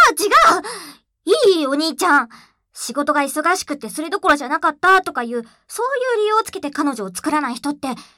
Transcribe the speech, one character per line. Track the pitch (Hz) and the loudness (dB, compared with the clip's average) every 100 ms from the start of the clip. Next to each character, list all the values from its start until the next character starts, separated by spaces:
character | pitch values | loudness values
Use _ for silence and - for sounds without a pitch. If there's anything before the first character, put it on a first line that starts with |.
| 539 - 415 605 640 392 440 415 302 - _ _ 330 539 427 | 8 4 2 4 4 2 -2 -12 -16 -20 _ _ 0 4 4
う！ | 339 | 4
い | |
い、 | 269 | 0
お | |
兄 | 285 320 - | -2 -2 0
ち | |
ゃ | 349 285 | 2 2
ん。 | 233 - _ _ _ | 0 -8 _ _ _
仕 | - - | -12 -8
事 | 254 285 | -4 -2
が | 294 | 0
忙 | 277 302 320 370 | -2 -2 -2 -2
し | |
く | - 294 | -4 -10
て | 214 | -10
そ | 311 | -10
れ | 311 | -6
ど | 392 | 0
こ | 370 | 2
ろ | 294 | 2
じ | |
ゃ | 269 | 0
な | 320 | -2
か | 320 | -2
っ | 294 | 2
た | 370 381 | 4 4
と | 349 | 2
か | 262 | -6
い | 240 | -6
う、 | 240 233 _ - | -6 -8 _ -12
そ | - | -6
う | 494 | -4
い | 539 508 440 | -2 0 0
う | |
理 | 427 | 2
由 | |
を | 427 | 2
つ | 453 | 0
け | - | -6
て | 285 | -6
彼 | 294 285 | -2 -2
女 | 220 | -4
を | 190 | -8
作 | 180 302 | -6 -2
ら | 302 | -2
な | 262 | -2
い | |
人 | 247 285 | -4 -6
っ | |
て、 | 285 262 240 - | -6 -8 -8 -14